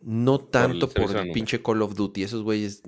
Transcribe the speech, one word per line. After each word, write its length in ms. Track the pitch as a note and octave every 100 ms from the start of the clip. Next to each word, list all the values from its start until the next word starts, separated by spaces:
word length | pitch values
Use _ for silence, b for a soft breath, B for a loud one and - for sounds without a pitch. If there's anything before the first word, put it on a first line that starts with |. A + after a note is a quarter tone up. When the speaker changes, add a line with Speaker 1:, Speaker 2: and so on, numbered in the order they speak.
Speaker 1:
No 360 | - A2+ B2 C3+
Speaker 2:
Por 60 | -
el 40 |
Speaker 1:
tanto 360 | B2+ B2 - -
por 60 |
Speaker 2:
servicio 240 | - G#2+ G2+
Speaker 1:
el 60 |
Speaker 2:
de 20 | F2+
nube. 80 |
Speaker 1:
pinche 280 | D#2+ A2 A#2
Call 200 | - A2
of 140 | G#2 G2+
Duty. 280 | G2 G2
Esos 200 | F#2+ A2+
güeyes 380 | G#2 G#2+ G#2 G2+